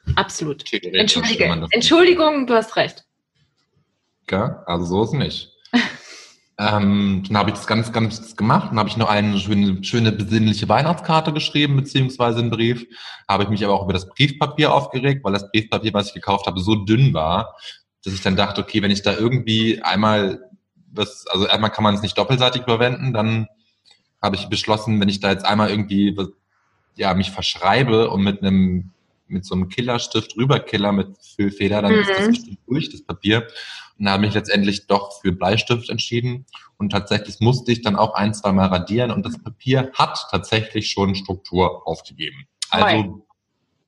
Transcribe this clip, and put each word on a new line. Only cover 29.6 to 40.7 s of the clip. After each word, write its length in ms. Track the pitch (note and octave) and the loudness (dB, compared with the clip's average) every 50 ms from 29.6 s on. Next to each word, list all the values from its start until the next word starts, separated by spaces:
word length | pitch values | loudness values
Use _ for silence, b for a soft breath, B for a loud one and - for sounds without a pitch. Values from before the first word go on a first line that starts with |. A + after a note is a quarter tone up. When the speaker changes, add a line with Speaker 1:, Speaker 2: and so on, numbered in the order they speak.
| F#2 F2+ | -4 -4
Speaker 2:
Killerstift 640 | - - A#2+ B2 A#2+ A#2+ - - - A2 - - - | -4 -4 -4 -2 -2 -4 -4 -4 -4 -4 -4 -4 -4
rüberkiller 540 | G#2 B2 C3+ C#3 - - - - G2+ G2+ G2+ | 0 2 2 2 2 0 -2 -2 0 0 2
mit 280 | G2+ G2 F#2+ G2 - - - - - | 2 0 -2 -4 -8 -18 -20 -10 -4
Füllfeder, 480 | - G2+ G2+ G2+ - G2+ G2 - - G3+ | -2 -2 -2 -2 -2 -2 0 0 0 2
dann 100 | G3+ G#3+ | 4 4
ist 160 | G#3+ - G3 | 4 2 2
das 160 | F#3+ F#3+ G3+ | 0 0 2
Speaker 1:
Mhm. 60 | A3 | 2
Speaker 2:
bestimmt 280 | A#3 A#3 - - G3 - _ | 0 0 -4 -10 -18 -18 _
durch, 220 | - C3 D3+ - - | -4 -2 -2 -2 -4
das 140 | - - - | -10 -14 -12
Papier. 420 | - F2 - - G2 A2 A#2 A2+ B B B B B B B B B B - | -12 -12 -4 0 2 2 2 0 B B B B B B B B B B -4
Und 60 | G#2 | 0
da 60 | G2+ | 0
habe 160 | G2 G2 G#2+ | 2 2 2
ich 60 | G#2 G#2 | 2 0
letztendlich 500 | G#2+ G2+ - G#2 G#2 G2 G2+ G2+ - - | 0 0 0 0 2 2 0 -2 -2 -2
doch 340 | - G2 G2+ - - - - | 0 0 0 0 -4 -12 -4
für 100 | - F#2+ | -2 -2
Bleistift 580 | F2 F2+ F2+ F#2 G#2 A2 - - A#2+ A#2 A2+ - | -2 0 0 2 2 0 0 0 -2 -2 -2 -6
entschieden. 560 | - A2 - - A#2+ A#2+ A#2+ B2 A#2+ C3 C3 B B B B B _ | -6 -6 -6 -4 -4 -4 -2 -4 -6 -8 -12 B B B B B _
Und 140 | - G2+ G2 | -6 -4 -2
tatsächlich 480 | G2+ G2+ - - G#2+ - - - - - | -2 -2 -2 -2 -2 -2 -2 -6 -4 0
musste 320 | A2 A#2 C3+ C3+ - A#2+ | 2 2 2 2 0 -2
ich 100 | A#2 A#2 | -2 0
dann 140 | - A2 G2 | 0 0 2
auch 180 | G2+ G#2+ A2 - | 2 2 0 0
ein, 180 | - G#2 G#2+ G#2+ | 0 -2 -2 -2
zwei 160 | - - G2+ | -2 -2 0
Mal 160 | F#2+ F#2+ F#2+ | 2 2 2
radieren. 420 | F#2 F#2 F2+ E2+ - G#2 A#2+ B2 A#2+ | 2 2 0 -2 -2 -2 0 0 0
Und 160 | G2+ G2+ F#2+ | -2 -4 -4
das 160 | - - - | -6 -8 -10
Papier 480 | - A2+ - - - B2+ C3 C3 B2+ - - | -12 -16 -16 -8 -2 0 0 0 0 0 0
hat 240 | - D3+ D3 - - - - | 0 0 0 -2 -6 -6 -4
tatsächlich 600 | - F#2 - - A2+ A2 A2 - | -4 -4 -2 -2 -2 -2 -2 -2